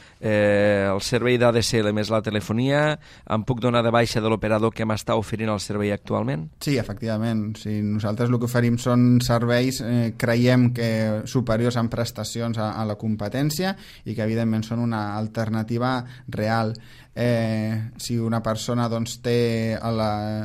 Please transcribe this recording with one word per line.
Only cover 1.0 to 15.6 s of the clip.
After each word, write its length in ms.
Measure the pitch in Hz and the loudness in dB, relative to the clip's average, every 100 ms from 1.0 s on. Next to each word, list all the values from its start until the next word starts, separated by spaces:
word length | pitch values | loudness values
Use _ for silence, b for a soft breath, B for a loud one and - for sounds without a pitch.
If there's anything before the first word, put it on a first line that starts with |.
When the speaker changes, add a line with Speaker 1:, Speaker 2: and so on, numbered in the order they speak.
Speaker 1:
servei 340 | - 120 123 123 | 0 0 2 4
d'A 140 | 120 | 4
D 60 | 117 | 4
S 160 | 107 117 | 2 2
L 160 | 104 | 2
més 160 | 107 101 | 0 0
la 140 | 110 | 0
telefonia, 760 | 104 104 - 110 135 147 151 151 B B - | 0 -2 -2 0 2 2 0 -2 B B -4
em 140 | 110 | -2
puc 160 | 104 117 | 0 0
donar 220 | 120 120 | 2 2
de 60 | 117 | 4
baixa 300 | 117 117 120 | 4 2 2
de 80 | 110 | 0
l'operador 420 | 110 107 110 110 | 2 2 2 2
que 140 | - 110 | 0 -2
m'està 320 | 107 - 113 | -2 -2 -2
oferint 300 | 104 107 110 | -2 -4 -2
el 80 | 101 | -2
servei 320 | - 104 104 | -4 -2 -2
actualment? 540 | 101 - 107 117 151 160 - | -2 -2 -2 -2 -4 -8 -6
Speaker 2:
Sí, 140 | 151 131 | -2 -2
efectivament. 800 | 104 101 113 107 113 110 104 107 | -2 -6 -4 -2 -2 -2 -4 -6
Sí, 220 | 107 107 | -4 -2
nosaltres 480 | 104 107 104 110 120 | -2 -2 -2 0 0
el 80 | 123 | 0
que 100 | 120 | 0
oferim 300 | 120 120 117 | 2 2 2
són 400 | 127 123 123 123 | 2 4 6 6
serveis, 600 | 123 117 120 120 127 127 | 4 2 2 2 2 -2
eh, 300 | 113 120 117 113 | -2 0 0 -2
creiem 560 | 117 120 123 127 123 | 0 4 6 6 4
que 500 | 120 117 110 110 107 120 | 2 0 0 0 -2 -2
superiors 480 | 131 117 113 120 117 | -2 0 2 2 0
en 160 | 113 | -2
prestacions 640 | 117 113 - 104 117 117 110 | -2 -4 -6 -8 -4 -4 -2
a, 160 | 107 101 | -4 -4
a 80 | 107 | -4
la 80 | 104 | -4
competència 800 | 113 107 104 127 151 151 185 190 B B 123 | -4 -4 -4 -2 -2 -2 -4 -4 B B -8
i 80 | |
que, 100 | 110 | -4
evidentment, 400 | 110 113 113 110 | -2 0 0 0
són 160 | 107 117 | -2 -4
una 340 | 117 110 104 107 | -2 -2 -4 -6
alternativa 800 | 110 113 107 110 | -6 -4 -4 -4